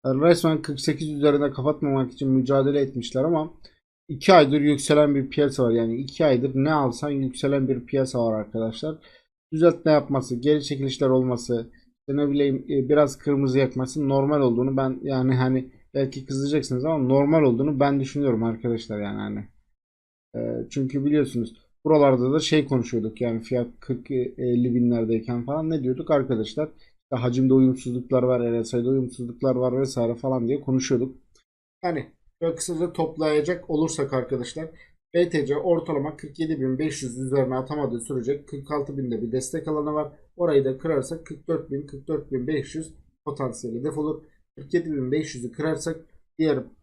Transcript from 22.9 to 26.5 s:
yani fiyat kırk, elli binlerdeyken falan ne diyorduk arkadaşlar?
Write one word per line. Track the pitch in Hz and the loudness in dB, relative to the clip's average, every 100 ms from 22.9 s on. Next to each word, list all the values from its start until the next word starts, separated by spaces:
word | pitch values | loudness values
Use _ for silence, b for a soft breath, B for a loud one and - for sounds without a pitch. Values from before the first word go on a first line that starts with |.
| 120 107 - | -4 -4 -4
yani | 120 113 | -4 -4
fiyat | 113 123 120 - | -2 -2 -2 -8
kırk, | - 120 - | -8 -8 -4
elli | 131 123 - 123 120 123 | -4 -4 -4 0 2 2
binlerdeyken | 120 120 120 113 113 113 120 | 2 2 2 0 -2 -2 -6
falan | 120 151 160 | -4 -4 -2
ne | 160 | -2
diyorduk | 127 127 160 | -2 -4 0
arkadaşlar? | 147 127 113 107 | 0 2 -2 -2